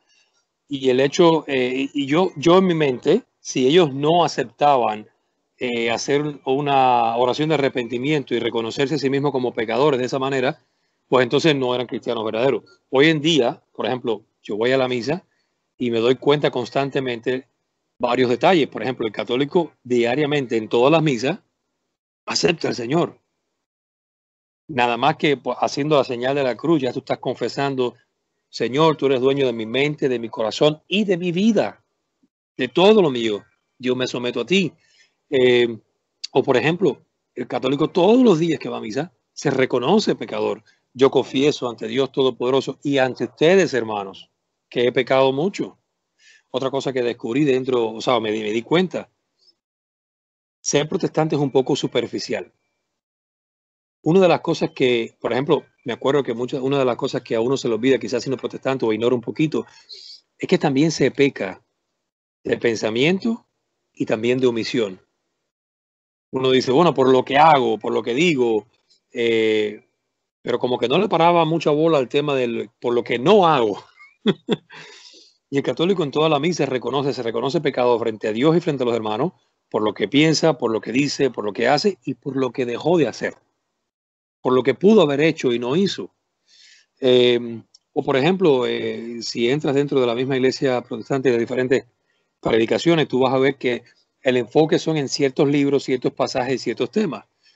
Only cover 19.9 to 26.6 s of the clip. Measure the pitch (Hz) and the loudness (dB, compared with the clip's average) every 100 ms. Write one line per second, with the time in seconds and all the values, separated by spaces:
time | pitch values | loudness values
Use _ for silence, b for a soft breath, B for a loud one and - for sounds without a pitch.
19.9 | 123 117 127 147 147 127 113 107 120 127 | 0 2 0 0 -2 0 -4 0 2 4
20.9 | 160 156 123 127 196 _ _ _ _ _ | 4 2 0 -2 -6 _ _ _ _ _
21.9 | _ _ _ - 208 - 170 131 113 117 | _ _ _ -8 -4 -2 -4 -4 -6 -4
22.9 | 160 143 - _ _ _ _ _ _ _ | -2 -2 -6 _ _ _ _ _ _ _
23.9 | _ _ _ _ _ _ _ _ 139 120 | _ _ _ _ _ _ _ _ -2 -2
24.9 | 117 135 156 160 135 127 123 117 - 143 | 0 -2 0 0 -2 -4 -4 -4 -2 0
25.9 | 151 131 120 123 143 131 113 | 0 0 -4 -4 -2 -2 -2